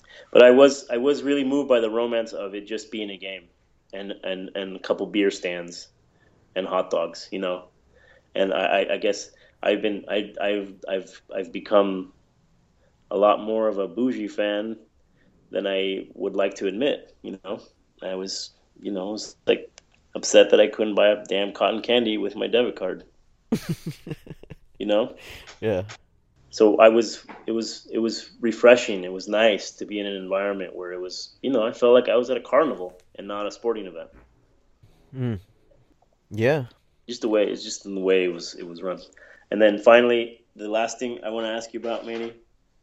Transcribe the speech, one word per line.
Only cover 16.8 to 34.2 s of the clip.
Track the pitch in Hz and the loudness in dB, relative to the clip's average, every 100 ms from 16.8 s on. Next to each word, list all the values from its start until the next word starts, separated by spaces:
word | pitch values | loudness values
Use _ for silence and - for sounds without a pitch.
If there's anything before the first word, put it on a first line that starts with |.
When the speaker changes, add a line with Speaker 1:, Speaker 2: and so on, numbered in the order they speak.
| 139 - - _ | -4 -4 -10 _
Speaker 1:
you | 101 95 | -16 -14
know. | 95 110 - _ _ _ | -12 -12 -14 _ _ _
I | 92 92 | -10 -8
was, | 95 - - _ _ _ | -8 -10 -14 _ _ _
you | 101 | -10
know, | 98 98 | -8 -8
was, | 107 - - - | -10 -12 -10 -2
like, | - - - _ _ _ | -2 -2 -20 _ _ _
upset | - - 107 101 | -10 4 6 8
that | 107 | 6
I | 107 | 6
couldn't | - 107 98 | 2 -2 4
buy | 104 | 4
a | 104 - | 4 -2
damn | 95 101 | -4 -4
cotton | - 101 110 | 0 0 0
candy | 110 120 113 107 | 0 2 2 -2
with | 101 104 | -4 -4
my | 104 | -2
debit | 113 117 - | 0 0 -4
card. | 92 90 - _ _ _ - | -8 -8 -14 _ _ _ -6
Speaker 2:
<laughs> | 196 - - 165 - - 151 - - - - _ - | -6 -6 -10 -10 -14 -14 -16 -16 -20 -20 -20 _ -10
Speaker 1:
You | 104 | 0
know? | 104 127 - - - - - | 0 0 -6 -20 -20 -20 -8
Speaker 2:
Yeah. | 110 92 104 - _ _ _ _ _ | -4 -4 -6 -14 _ _ _ _ _
Speaker 1:
So | - 107 - | 2 4 8
I | 113 | 8
was, | 117 104 - - - - | 8 0 -6 -18 -16 -8
it | |
was, | 113 113 - - | -6 -6 -12 -8
it | 113 | -4
was | 113 110 - - | -2 -4 -14 -6
refreshing. | 117 107 120 123 - 98 | -4 6 8 8 4 -6
It | 90 | -8
was | 92 104 | -10 -4
nice | 107 110 95 - | 2 2 2 -6
to | - 98 | -14 -10
be | 104 | -8
in | 101 | -6
an | 98 | -8
environment | 92 98 101 98 87 90 | -6 -4 -4 -6 -8 -10
where | 90 | -12
it | 90 | -10
was, | 90 - - _ | -12 -14 -18 _
you | 123 | -4
know, | 127 113 | -2 -2
I | |
felt | 120 120 123 | 2 6 6
like | - | 6
I | 113 | 0
was | 123 | 0
at | 120 | -6
a | |
carnival | - 127 156 92 90 - _ - | 0 2 2 -2 -10 -14 _ -18
and | 98 | -12
not | 104 101 | -8 -8
a | |
sporting | - 117 110 92 | -6 -6 -4 -8
event. | 85 80 - | -14 -18 -20